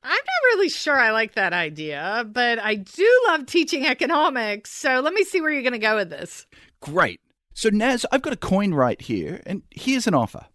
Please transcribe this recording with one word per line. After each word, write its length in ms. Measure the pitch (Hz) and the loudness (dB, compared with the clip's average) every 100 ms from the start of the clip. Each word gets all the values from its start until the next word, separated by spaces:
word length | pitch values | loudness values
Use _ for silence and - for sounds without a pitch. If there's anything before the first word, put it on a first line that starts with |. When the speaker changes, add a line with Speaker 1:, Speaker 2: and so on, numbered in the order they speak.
| 254 | -2
Speaker 1:
I'm 40 | |
not 420 | 392 571 740 523 | -2 0 0 2
really 140 | 427 381 | 4 0
sure 280 | - - 277 | 0 0 2
I 140 | 226 | 4
like 240 | 220 220 | 2 -2
that 180 | - 190 | 0 0
idea, 720 | 175 160 151 156 143 170 220 226 | 0 -4 -6 -8 -6 -4 -4 -4
but 300 | 220 240 233 | -2 0 0
I 160 | 214 214 | -2 -4
do 460 | 190 - 415 494 480 | -6 2 6 6 4
love 180 | 320 | 0
teaching 420 | 262 349 320 320 285 | 0 0 0 0 0
economics, 840 | 247 349 320 320 262 214 208 - | 0 0 2 2 0 -4 -6 -10
so 300 | - 294 262 | -6 0 0
let 120 | 285 | 0
me 120 | 381 | 0
see 160 | 381 370 | 0 0
where 100 | 311 | -2
you're 140 | 294 | 0
gonna 160 | 247 240 | -2 0
go 160 | 214 214 | 0 0
with 140 | 180 | -2
this. 360 | 143 170 - - - - _ | -8 -14 -16 -20 -20 -20 _
Speaker 2:
Great. 420 | - 160 147 87 _ _ _ | -4 0 0 -2 _ _ _
So, 160 | - 226 | -2 0
Naz, 360 | 208 233 247 - | 2 2 0 0
I've 100 | 269 | -2
got 100 | 294 | -2
a 40 | 240 | -6
coin 360 | - 190 202 | 0 0 2
right 280 | 156 123 - | 2 2 0
here, 420 | - 107 76 180 - | -4 -4 -4 -8 -10
and 180 | 190 - | -12 -12
here's 380 | - - 262 226 | -8 -2 0 2
an 80 | |
offer. 320 | 160 110 - - | 0 0 -6 -20